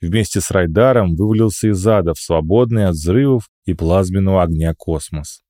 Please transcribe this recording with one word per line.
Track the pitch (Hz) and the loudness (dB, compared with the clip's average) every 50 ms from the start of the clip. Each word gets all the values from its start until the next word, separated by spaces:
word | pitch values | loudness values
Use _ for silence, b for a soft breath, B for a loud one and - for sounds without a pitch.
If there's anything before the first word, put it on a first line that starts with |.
Вместе | - 85 90 113 107 - - 101 | -6 -2 -2 -2 -2 -2 -2 -4
с | - - | -4 -2
Райдаром | - 98 90 85 78 104 117 131 127 120 101 90 82 | 0 0 0 0 2 2 4 4 4 2 2 0 0
вывалился | 80 101 107 110 110 113 110 101 - - 110 | 0 0 0 2 2 0 0 0 -2 -2 -2
из | 104 92 90 | 0 0 2
ада | 110 110 104 87 85 80 | 2 2 2 2 0 -2
в | - | -4
свободный | - - 85 82 78 78 95 120 123 117 117 110 101 92 | -4 -4 -2 -2 0 2 2 2 2 2 0 0 0 0
от | 85 | 0
взрывов | 78 76 85 92 123 139 139 131 120 113 - _ _ _ | -2 -2 0 0 2 2 2 0 0 -2 -6 _ _ _
и | - 90 | -6 -4
плазменного | 80 85 82 87 95 95 90 92 98 95 95 95 95 | -2 0 0 2 2 2 0 0 0 0 2 2 2
огня | 87 82 82 80 80 82 82 | 0 0 0 -2 -2 -2 -4
космос. | - - - 82 78 - - - 76 76 - - - _ _ | -4 -6 -6 -6 -6 -6 -8 -10 -10 -10 -12 -16 -20 _ _